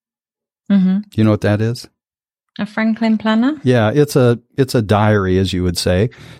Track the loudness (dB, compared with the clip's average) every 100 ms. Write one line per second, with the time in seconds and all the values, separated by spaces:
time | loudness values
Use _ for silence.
0 | _ _ _ _ _ _ -2 2 2 0
1 | -4 -2 0 2 0 -2 -2 -6 -12 _
2 | _ _ _ _ _ -10 -8 -4 -2 -2
3 | -2 -2 0 0 0 -2 0 2 2 2
4 | 0 2 2 0 _ -4 -2 0 0 0
5 | 2 2 2 0 0 -2 -4 -4 -2 0
6 | -2 -6 -20 -20